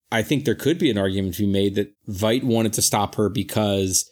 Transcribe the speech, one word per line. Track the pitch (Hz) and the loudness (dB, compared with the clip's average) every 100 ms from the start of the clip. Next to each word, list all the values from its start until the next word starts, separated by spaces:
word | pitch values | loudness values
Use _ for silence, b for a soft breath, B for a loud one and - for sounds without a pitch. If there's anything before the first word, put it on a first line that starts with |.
| - | -4
I | 113 | -2
think | - 143 | 0 0
there | 139 104 | 0 0
could | 139 175 | 0 2
be | 156 | 2
an | 104 | 2
argument | 98 98 95 87 | 0 0 -4 -2
to | 101 | 0
be | |
made | 98 101 101 | 2 2 0
that | 101 _ - | -4 _ -12
Veidt | 95 110 127 | -2 0 0
wanted | 131 113 110 | 2 0 0
to | - | 0
stop | - 107 101 - | 0 0 -2 0
her | 104 | 0
because | 98 92 110 104 98 95 90 - | 0 -2 0 0 2 0 -2 -4